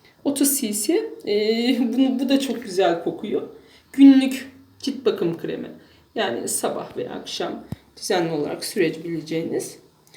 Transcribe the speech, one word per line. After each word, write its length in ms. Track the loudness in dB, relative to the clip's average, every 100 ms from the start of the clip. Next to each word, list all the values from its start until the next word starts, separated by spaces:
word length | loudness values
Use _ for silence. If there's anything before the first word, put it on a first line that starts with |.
| _ _
Otuz 360 | -4 0 0 0
cc. 440 | -2 -4 0 0 -2 -8 -2
Ee, 500 | 0 2 2 2 2
bunu, 400 | 0 2 2 2
bu 100 | 2
da 100 | 0
çok 240 | 0 -6
güzel 400 | -6 0 2 2
kokuyor. 380 | -4 -6 -4 -6 -6 -16 -20 -20 _
Günlük 580 | 8 10 10 6 -2 -10 -18 -20 _
cilt 260 | -8 -2 0
bakım 320 | 0 -2 -4
kremi. 340 | -6 -8 -10 -14 -20 -20 _ -4
Yani 320 | -4 -4 -4
sabah 500 | -4 -4 -4 -8 -8
ve 120 | -10
akşam 540 | -10 -10 -8 -6 -8 -12 -16 _ -12
düzenli 340 | -4 -2 0
olarak 340 | -2 -4 -6 -6
sürebileceğiniz 1120 | -2 -2 -2 -8 -8 -6 -6 -4 -6 -6 -14 -20 _ _